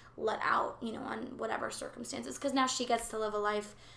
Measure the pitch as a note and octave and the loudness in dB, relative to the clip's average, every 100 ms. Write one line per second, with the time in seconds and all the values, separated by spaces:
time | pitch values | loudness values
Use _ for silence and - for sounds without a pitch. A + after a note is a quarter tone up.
0 | - - A3 G#3 - - - - A#3 A3 | -16 -2 0 2 4 4 4 -2 -6 -4
1 | A3 A3 - - A3 A3 - - - - | -4 -4 -4 -4 -2 0 -2 -4 -8 -8
2 | A#3+ - A#3 - C#4 C4+ C4 - A#3+ A#3 | -6 -6 -6 -2 2 4 4 2 2 2
3 | - A3 G#3+ G#3 G#3 G#3+ G#3 - - | 2 -2 0 2 2 2 -2 -10 -18